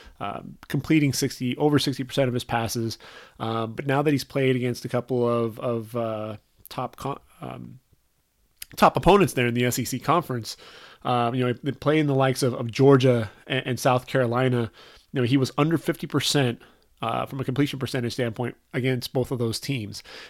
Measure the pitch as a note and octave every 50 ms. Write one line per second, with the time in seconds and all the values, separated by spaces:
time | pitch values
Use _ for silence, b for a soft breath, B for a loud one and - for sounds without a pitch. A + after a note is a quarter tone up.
0 | B B B _ - G2+ - - - - - - - - - D3 - - D#3+ D#3+
1 | D3 C#3 B2+ - D3 C3 - - C3 B2 B2 - D3 D3+ D3 C#3+ - D3 C3 -
2 | C3+ B2+ - - C#3 B2+ A#2+ B2 - - - A#2+ A2+ A2+ - A#2+ A2+ A2+ - B
3 | B B B B B B B - A2+ A2+ A2+ A2+ A2+ A2+ A2+ - C#3 C#3 C3+ C#3
4 | D3 D#3 D3 B2+ - - - C#3+ C3+ C3 C3 B2+ B2 B2+ A#2+ - - A#2+ - B2
5 | A#2+ - C3 B2 A#2+ A#2+ A#2+ A#2+ A#2 A2+ G#2 A#2 C#3 B2+ A#2 A#2 A2 A2 A2+ A#2+
6 | A#2 A2+ A2 G#2+ G#2+ G#2+ G#2+ G#2 - _ _ _ _ - - - B2+ A#2+ - -
7 | - C3+ C#3 - - _ _ _ - B2+ B2+ B2 A#2+ - B2 B2+ _ _ _ _
8 | _ _ _ _ _ _ _ _ _ _ _ _ - - - - - E3 - C3+
9 | - E3 F#3 G3+ F3+ C3 - C3 B2 A#2+ A#2 A#2+ B2 B2 A#2 - A#2+ - - B2
10 | - - D3+ F3 - - C3 A#2+ A2+ - - B B B B B B B B B
11 | _ C3 B2 B2 A#2+ A#2 B2 B2+ B2 B2 A#2+ - - C#3+ B2+ - - C#3+ D3+ D#3
12 | D3+ C#3+ C3+ C3+ C3+ C3+ B2+ - C#3 B2+ A#2 - B2 A#2 G#2+ - C3+ C#3 C#3 C3
13 | B2+ C3+ B2 A#2 A2 G2 - - - - - C3 - - B2+ A#2 - C#3 B2 B2+
14 | - - - C3+ B2+ A#2 A#2 B2 C3 C3 B2 A#2+ A#2 G#2+ B B B B B B
15 | B B - C#3 B2 A#2 C3+ C#3 C3 A#2+ - - D3 D#3+ E3+ D3 - - E3 -
16 | - D3+ - C#3+ - - - D3 C3+ A#2+ A#2 - b b b b b b _ _
17 | - A2+ A#2 B2 B2+ - - C#3 B2+ - B2+ B2 D3 C#3+ - C3 C3 A2+ - C3
18 | A#2+ A#2+ - - B2 A#2 G#2+ - - A2+ - - _ _ - C3 A#2+ C3 C3 B2
19 | B2 - - C3+ B2 - C#3+ A#2 A#2+ A2+ A2 - - - C#3 B2 G#2 G2+ - -
20 | B B B B B B